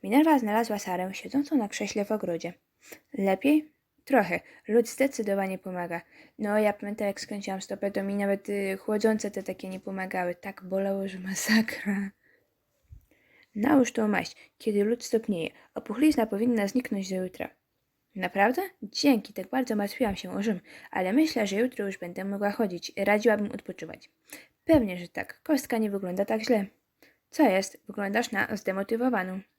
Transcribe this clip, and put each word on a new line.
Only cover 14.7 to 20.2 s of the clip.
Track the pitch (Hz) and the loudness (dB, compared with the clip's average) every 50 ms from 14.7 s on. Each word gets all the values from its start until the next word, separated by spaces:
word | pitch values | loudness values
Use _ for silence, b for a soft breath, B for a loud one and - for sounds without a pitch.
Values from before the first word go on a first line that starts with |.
| 208 202 202 | 2 2 2
lód | 214 233 247 - | 2 0 -2 -2
stopnieje. | - - 226 226 - 202 170 160 - b b b b b | -2 -2 -2 0 0 -4 -4 -4 -6 b b b b b
Opuchlizna | - - - 202 220 285 311 294 262 226 | -14 -10 -8 -2 2 4 4 4 4 2
powinna | 220 - 196 220 247 240 226 202 196 | 0 0 0 0 2 2 2 0 2
zniknąć | - 254 254 - 226 196 190 185 | 0 -2 -2 0 -4 -4 -4 -4
do | 190 185 185 | -4 -4 -4
jutra. | 180 - - - - _ _ _ _ _ _ _ _ _ _ _ _ _ | -6 -6 -8 -10 -10 _ _ _ _ _ _ _ _ _ _ _ _ _
Naprawdę? | 202 185 208 - 196 196 220 254 339 381 381 _ _ - | -6 -6 -4 2 4 4 4 4 2 -2 -4 _ _ -16
Dzięki, | 196 - - - 285 269 220 196 - - | -12 -8 2 4 6 6 4 2 -4 -10
tak | - 185 - | -12 -10 -4
bardzo | - 262 254 240 226 | -2 -2 0 0 0
martwiłam | 208 202 202 - - 262 214 190 | -2 -2 -4 -2 -2 0 0 0
się | - | -4